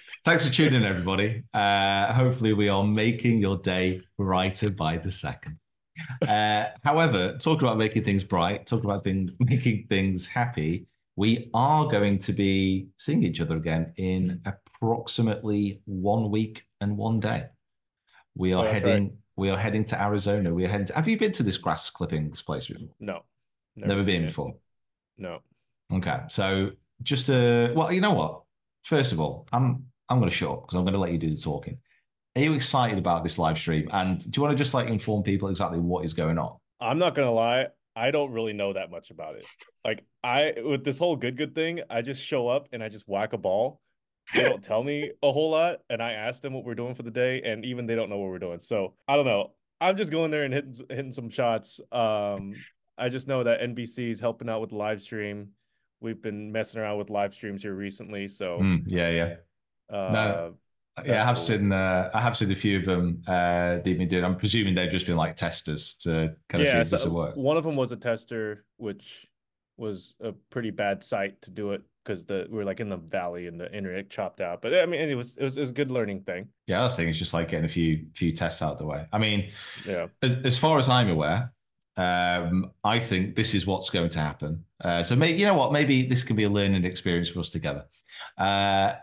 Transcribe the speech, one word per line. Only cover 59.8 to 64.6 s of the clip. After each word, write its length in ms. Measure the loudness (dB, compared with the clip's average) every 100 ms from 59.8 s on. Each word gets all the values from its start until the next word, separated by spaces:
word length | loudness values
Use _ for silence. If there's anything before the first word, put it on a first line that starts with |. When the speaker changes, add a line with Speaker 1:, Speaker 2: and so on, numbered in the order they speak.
| -12 -6
Speaker 1:
uh, 160 | -2
Speaker 2:
No, 440 | 0 0 -2 -6 -12 _ _ _ -10 0
yeah, 160 | 2
I 20 | 4
have 100 | 2
Speaker 1:
that's 120 | 2
cool. 80 | 2
Speaker 2:
seen, 140 | 4
uh, 360 | 4 4 2 2
I 80 | 0
have 160 | 0 2
seen 140 | 0
a 40 | 2
few 240 | 2 2
of 60 | 2
them, 360 | 2 2 -2 0
uh, 500 | 2 4 2 2 0
they've 140 | 0 0
been 100 | 2
doing. 160 | 2
I'm 140 | 0 0
presuming 360 | 0 2